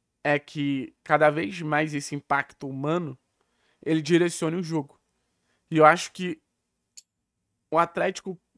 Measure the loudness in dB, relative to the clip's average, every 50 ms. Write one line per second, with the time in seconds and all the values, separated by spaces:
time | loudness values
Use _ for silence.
0 | _ _ _ _ _ 0 0 0 -2 -6 -8 -4 -4 -2 -2 -4 -6 -8 _ _
1 | _ 0 2 4 4 4 4 2 -4 -6 -6 -8 -6 -2 0 0 -2 -2 -4 -8
2 | -8 -6 -10 -10 -4 _ -2 -2 -2 -4 -12 _ -12 -12 -10 -6 -4 -2 -2 -2
3 | -4 -6 -10 -14 _ _ _ _ _ _ _ _ _ _ _ _ -4 -2 -2 -2
4 | 0 2 2 4 4 2 -2 -4 -4 -4 -4 -4 -6 -4 -4 -4 -6 -6 _ _
5 | _ _ _ _ _ _ _ _ _ _ _ _ _ _ 4 6 8 8 6 6
6 | 0 -10 _ -8 -8 -8 -8 -10 _ _ _ _ _ _ _ _ _ _ _ -20
7 | _ _ _ _ _ _ _ _ _ _ _ _ _ _ 0 0 0 0 0 -2
8 | -2 -2 -2 -6 -10 -12 -12 -12 _ _ _